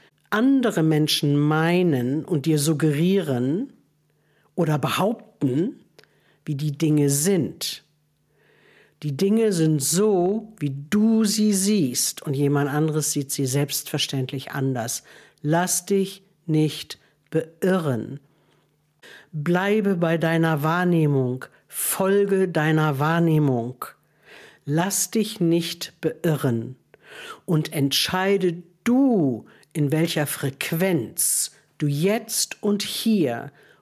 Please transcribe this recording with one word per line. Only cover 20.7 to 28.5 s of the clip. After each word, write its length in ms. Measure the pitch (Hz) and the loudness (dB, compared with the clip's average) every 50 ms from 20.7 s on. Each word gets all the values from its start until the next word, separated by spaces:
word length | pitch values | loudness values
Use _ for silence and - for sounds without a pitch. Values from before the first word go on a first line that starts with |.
| 165 180 180 180 175 165 156 147 143 135 127 123 127 131 - - _ _ _ | 2 2 2 2 2 4 2 2 2 2 0 -2 -4 -6 -10 -14 _ _ _
folge 840 | _ - - - - - - 190 190 196 202 202 185 196 190 190 180 | _ -10 -6 -6 -4 -2 0 0 2 2 2 2 2 2 0 0 0
deiner 480 | 160 160 151 160 156 156 156 156 143 | 0 0 2 2 2 2 2 2 0
Wahrnehmung. 880 | 131 147 156 165 170 170 165 156 151 151 139 127 117 117 127 - - - - - _ _ _ _ _ _ - - - - - - _ - | 0 0 2 2 2 2 4 4 4 2 2 2 0 -2 -6 -8 -12 -14 -16 -16 _ _ _ _ _ _ -20 -20 -20 -20 -20 -20 _ -6
Lass 460 | 143 147 165 175 196 190 - - - | -4 -2 0 0 -2 -2 -4 -4 -2
dich 280 | - 226 208 214 - - | -2 -2 -2 -2 -2 0
nicht 540 | 175 165 170 175 170 - - - - - - - | 0 2 2 2 0 -4 -8 -10 -12 -14 -10 -6
beirren 760 | - 156 - - - 170 151 135 - 127 117 113 113 120 131 - _ _ _ - _ - - - - - - - _ | -6 -6 -4 -2 -2 0 0 0 0 0 0 -2 -4 -6 -12 -16 _ _ _ -20 _ -20 -20 -18 -16 -18 -18 -12 _
und 280 | - 175 156 156 160 160 | -2 0 0 0 -2 -2
entscheide 920 | 156 139 135 135 - - - - 185 190 196 202 196 185 175 | 0 0 0 0 -2 -2 -2 -2 0 2 2 2 2 0 -2